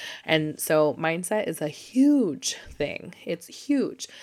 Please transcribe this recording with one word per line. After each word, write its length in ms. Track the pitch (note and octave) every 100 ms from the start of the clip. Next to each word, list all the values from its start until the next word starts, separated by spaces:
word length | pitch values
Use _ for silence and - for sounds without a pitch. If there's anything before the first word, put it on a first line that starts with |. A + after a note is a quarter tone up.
| - -
And 340 | - D#3+ D3+ D3+
so 340 | - D#3 D3+
mindset 540 | - E3 E3 F3+ G#3+ E3
is 120 | D#3+
a 80 | D3+
huge 880 | - - B3+ C#4+ C#4+ G3+ C3 - - -
thing. 440 | - C#3+ - - -
It's 220 | - E3+ -
huge. 600 | - - C#4+ G3+ - - -